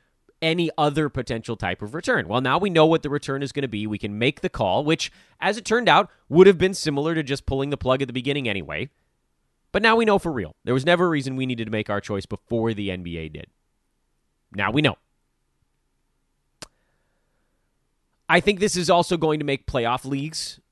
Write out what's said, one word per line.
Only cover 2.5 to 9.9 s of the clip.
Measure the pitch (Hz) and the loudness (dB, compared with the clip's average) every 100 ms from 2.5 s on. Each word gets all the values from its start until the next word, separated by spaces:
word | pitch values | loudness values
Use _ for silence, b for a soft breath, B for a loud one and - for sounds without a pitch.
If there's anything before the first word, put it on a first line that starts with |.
| 151 | 0
we | 202 | 2
know | 165 | 6
what | 156 160 | 6 4
the | 151 | 0
return | 143 - 135 | -6 -4 -6
is | 139 | -4
gonna | - 135 | -4 -4
be. | 104 110 | -4 -4
We | 104 | -6
can | 104 104 | -6 -2
make | 123 - | -2 0
the | 185 | -6
call, | - 101 101 | -2 0 0
which, | 147 160 - b b b | 0 -2 -2 b b b
as | 180 214 | -4 -2
it | |
turned | 202 226 220 | 0 2 6
out, | 156 208 b b | 4 4 b b
would | 151 190 | 8 8
have | 175 | 8
been | 185 | 2
similar | 196 156 139 151 | 0 -4 -2 -2
to | 160 | -2
just | 143 139 - | -4 -6 -4
pulling | 135 139 | -4 -2
the | 139 | -4
plug | 127 131 | 0 0
at | 135 | 0
the | |
beginning | 123 123 143 123 | -4 -4 -4 -4
anyway. | 98 71 76 127 _ _ _ _ _ _ _ _ | -6 -6 -8 -8 _ _ _ _ _ _ _ _
But | 208 | 0
now | 220 | 4